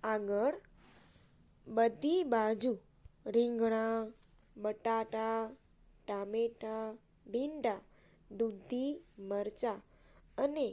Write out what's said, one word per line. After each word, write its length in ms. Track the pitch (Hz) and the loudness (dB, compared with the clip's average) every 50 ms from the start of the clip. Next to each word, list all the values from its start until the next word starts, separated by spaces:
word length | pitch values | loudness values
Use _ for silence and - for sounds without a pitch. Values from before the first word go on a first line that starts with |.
| - | 0
આગળ 540 | 220 220 214 208 202 202 202 220 269 330 403 - - - - - - - - - - - - - - - - - - - - - | 0 0 0 0 0 2 4 4 2 2 0 -8 -18 -20 -20 -20 -20 -20 -20 -20 -20 -20 -20 -20 -20 -20 -20 -20 -20 -20 -20 -14
બધી 560 | - 226 220 226 233 226 226 - 294 320 370 359 | -4 4 4 4 4 4 2 2 2 4 4 4
બાજુ 480 | 285 240 226 214 214 220 214 214 254 233 196 - - _ - _ - _ _ _ | 4 2 2 4 2 2 2 2 0 0 0 -4 -18 _ -20 _ -20 _ _ _
રીંગણા, 680 | 220 202 233 240 240 240 226 226 226 226 220 220 226 226 226 226 220 226 - - - - - - - - | 0 2 4 4 4 2 2 2 2 2 2 2 0 0 0 -2 -4 -10 -16 -20 -20 -20 -20 -20 -20 -18
બટાટા, 840 | - 208 214 214 214 - 226 226 226 220 220 226 220 220 220 226 226 226 220 254 - _ _ - _ - - - - | -6 -4 -4 -4 -2 0 0 2 2 0 -2 -2 -2 0 0 0 0 -2 -4 -8 -14 _ _ -20 _ -20 -20 -20 -20
ટામેટા, 880 | - - 208 202 202 196 208 226 233 233 233 - - 220 220 220 220 220 214 226 _ _ _ _ _ | -8 -6 -4 -4 -4 -4 -2 0 0 -2 -2 -4 -8 -6 -6 -4 -6 -6 -8 -12 _ _ _ _ _
ભીંડા, 540 | - 202 233 269 294 311 302 247 233 202 190 - - - - - - - _ - - | -4 -2 -2 0 0 -4 -2 -2 -2 -2 -2 -6 -18 -20 -20 -20 -20 -20 _ -20 -18
દૂધી, 640 | 208 196 226 226 208 196 190 - 247 247 262 277 294 - 339 - - - | -2 -2 -2 -2 -2 -6 -8 -6 -4 -2 0 -2 -2 -4 -8 -18 -18 -14
મરચાં 600 | 196 196 196 202 202 208 214 - - 240 208 196 - _ - - - - - - - - - | -8 -4 -4 -2 -2 -4 -4 -2 -2 -2 -2 -4 -10 _ -20 -20 -20 -20 -20 -20 -20 -14 -4
અને 300 | - 254 285 294 311 285 220 | -2 0 0 0 0 -2 -2